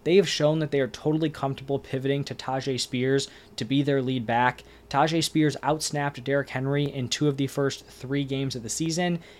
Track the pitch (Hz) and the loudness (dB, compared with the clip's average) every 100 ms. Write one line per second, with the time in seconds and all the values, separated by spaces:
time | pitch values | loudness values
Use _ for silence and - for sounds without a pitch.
0 | 147 185 175 - 151 156 151 143 127 - | 4 4 4 2 2 2 0 0 0 -2
1 | 156 156 160 151 139 131 135 139 - 131 | -2 0 -2 -2 -6 -6 -4 -4 -4 -4
2 | 135 143 139 120 - 131 135 127 - 123 | -2 -2 -2 -8 -6 -4 -2 -4 -2 0
3 | 131 139 - - - - 117 139 143 139 | 2 2 0 -10 -16 -8 0 2 2 2
4 | 127 131 113 120 123 - - - - 139 | 0 -2 0 4 4 2 -10 -20 -4 2
5 | 156 165 156 160 151 - 135 156 - 147 | 2 2 0 2 2 2 -2 -2 -2 -2
6 | 143 147 139 139 135 131 135 143 143 135 | -2 -4 -2 0 0 -4 -2 0 0 -2
7 | 120 - 151 135 135 - 139 - - - | -4 0 0 2 -2 0 -2 -2 -14 -14
8 | 127 143 135 135 135 123 113 - 165 165 | -4 -4 -2 -2 -4 -4 -6 -4 -2 0
9 | 175 170 - - | 0 -2 -6 -20